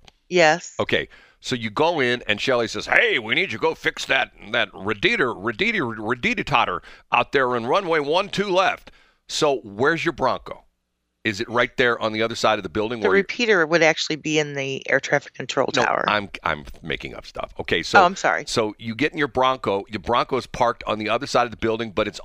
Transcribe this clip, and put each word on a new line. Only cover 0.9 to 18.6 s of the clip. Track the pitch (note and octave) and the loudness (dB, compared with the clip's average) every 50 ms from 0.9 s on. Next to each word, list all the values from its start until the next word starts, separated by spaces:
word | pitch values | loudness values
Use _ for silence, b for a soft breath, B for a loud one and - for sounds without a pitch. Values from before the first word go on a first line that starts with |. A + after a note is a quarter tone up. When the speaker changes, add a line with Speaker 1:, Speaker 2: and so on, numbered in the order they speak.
| - F2 C#2 b b b b b b b | 0 -2 -2 b b b b b b b
Speaker 2:
so | - - B2+ | -8 -6 -6
you | B2 A2 A2+ | -4 -6 -4
go | G#2 - D3+ E3 F3 D#3 | 0 2 2 2 2 2
in, | C3 A#2+ B2 B2 - - | 2 0 0 0 0 -2
and | G#2 G2 | -2 0
Shelley | - C3+ B2+ A#2+ A#2 G#2 | 2 2 2 2 2 0
says, | - G#2+ - - | -2 -6 -2 2
"Hey, | - E3+ A3 A#3 F#3+ C3+ | 4 4 4 4 2 0
we | A2 G#2+ B2 | -2 0 0
need | D#3 F#3+ F#3+ | 0 0 -2
you | G#3+ - | -2 -2
to | |
go | - D#3+ D3+ | -2 -2 -2
fix | - - D#3 D#3+ - - | -2 -4 -4 -4 -4 -2
that, | - C#3 C3+ A#2+ G#2+ - - F#2 G2+ | 0 0 0 0 -2 -6 -12 -10 -4
that | A2+ A#2+ A2 G2 - | -2 0 0 -2 -4
radiator, | F#2+ F#2+ G2+ A2 G2+ - F#3 A#3+ G#3+ D3+ B2 G2+ | -6 -6 -4 -2 0 2 2 2 2 0 -2 -2
radiator, | F2 F#2 A#2 A2 - F#3 A3+ A3 G3+ C#3+ | -4 -4 -6 -4 -2 -2 -2 0 -2 -4
radiator | A#2 A2+ A2 G#2+ G#2+ B2+ B2 A#2+ G#3 B3 G3 - | -4 -6 -6 -4 -4 -4 -2 -2 -2 -4 -4 -2
totter | - C#3+ A#2+ G#2+ G2 F2+ E2+ B B B B B _ | 2 2 2 2 2 0 -4 B B B B B _
out | - A#2+ B2 - | 2 2 2 2
there | - C#3+ C3+ B2 B2 | 2 0 2 2 0
in | A#2+ A2+ A#2+ | -2 0 0
runway | D#3 G3 G3 E3 E3 D#3 | 0 0 2 0 0 0
one | C#3+ C#3 D#3 F3+ G3+ F#3 | 0 0 0 0 0 -2
two | - F#3 G3+ G#3 | -4 -4 -2 0
left." | F3 F#3 F#3+ D3 F2+ - - - b b b b b b b - | 2 2 2 2 0 -2 -8 -18 b b b b b b b -10
So | - - D#3+ D3 C#3 A#2 - | -4 0 2 2 2 0 -4
where's | G#2 G2 G2+ B2+ D3 E3 D#3 C3+ | -8 -4 0 0 2 2 0 -2
your | E3+ C#3 | -4 -2
Bronco? | A#2 C3+ B2 G#2 F2 - - - - - _ _ _ _ _ _ _ _ _ _ _ - | 0 0 0 0 -2 -6 -10 -14 -14 -16 _ _ _ _ _ _ _ _ _ _ _ -4
Is | A2 G#2 F#2+ | -2 -2 -2
it | A#2+ - | -4 -2
right | A2 A#2+ B2 B2+ - - | 2 2 2 2 2 2
there | B2+ A#2+ A#2+ - | 4 4 4 2
on | A2+ A2 | 0 -2
the | G#2+ A2 | 0 0
other | A2 A2+ A2+ | -2 -2 0
side | - - A2+ A2 G#2+ | 0 2 2 2 2
of | F#2 | 0
the | F2+ | -4
building | D2+ G#2 G#2 A2+ B2 A#2 | -2 -2 -2 -2 -2 0
Speaker 1:
The | G#2+ G3+ | 2 4
Speaker 2:
where | F#3+ G3 | 4 4
you | F#3 | 2
Speaker 1:
repeater | - - - B3 A3 G#3+ F3+ D#3+ | 0 -2 -2 0 2 4 2 4
would | D3+ E3 E3 | 2 4 4
actually | D#3+ D#3 D#3+ - - - D#3+ C#3+ | 4 4 4 2 -2 -4 -6 -6
be | - D#3 D3+ D#3 | -4 0 0 0
in | D3+ D3 C#3+ | 0 0 -4
the | C#3 C3+ C3+ C3+ C3 - - | -6 -4 -4 -6 -6 -2 0
air | B2 C#3 | 0 0
traffic | - - - C#3+ - - - | 2 0 0 -2 -2 -4 -10
control | - C3+ - - C#3+ B2+ - - | -10 -10 -4 -2 -2 0 0 2
Speaker 2:
No, | B2 A#2+ | 2 2
Speaker 1:
tower. | - - - - - | 2 2 0 0 0
Speaker 2:
I'm, | G#2 G#2+ G2+ F#2+ - - - | 0 0 -2 -4 -10 -8 -4
I'm | E2+ D#2 D2+ C#2 - - - - | -4 -4 -4 -6 -12 -16 -14 -8
making | D#2+ C#2 C2+ - C2+ A1 | -8 -8 -6 -8 -10 -12
up | A1 - | -14 -16
stuff. | - - - - - - - | -14 -12 -10 -12 -10 -10 -10
Okay, | F2 - - F2 | -4 -2 -2 -2
so | E2 - - G3+ | 0 4 4 6
Speaker 1:
Oh, | F#3 | 6
I'm | F3 G3 | 6 4
sorry. | - - C#3+ E2+ D#2+ D3 - | 0 0 0 0 0 -4 -2
Speaker 2:
so | - B2 | -2 0